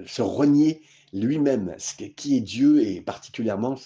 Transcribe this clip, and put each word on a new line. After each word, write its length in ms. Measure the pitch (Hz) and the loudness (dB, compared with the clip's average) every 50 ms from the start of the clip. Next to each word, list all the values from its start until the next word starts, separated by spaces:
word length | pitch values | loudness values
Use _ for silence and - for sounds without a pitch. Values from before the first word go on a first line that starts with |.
| 95 | -14
se 160 | - - - | -10 -6 -4
renier 580 | - 143 - - 147 147 143 147 151 156 160 156 _ _ _ _ _ _ | -4 -2 0 2 2 4 4 4 4 2 0 -4 _ _ _ _ _ _
lui-même. 600 | - 98 110 127 151 156 143 139 131 107 98 90 78 | -6 -2 -2 0 0 2 2 2 2 0 -2 -6 -8
Ce 180 | - - - - | -10 -12 -12 -12
qui 100 | - - | -12 -14
est, 80 | - | -16
qui 260 | - - - 143 139 123 | -14 -8 -2 0 0 0
est 20 | |
Dieu 420 | 107 90 98 117 139 147 151 147 | 0 -2 -2 2 4 6 6 6
et 200 | 117 101 92 85 | 4 2 -2 -6
particulièrement 760 | - - 98 - - - - - 113 107 101 98 113 127 135 131 - | -6 -10 -10 -10 -12 -14 -8 -4 -4 -2 -2 -2 -2 -4 -6 -6 -8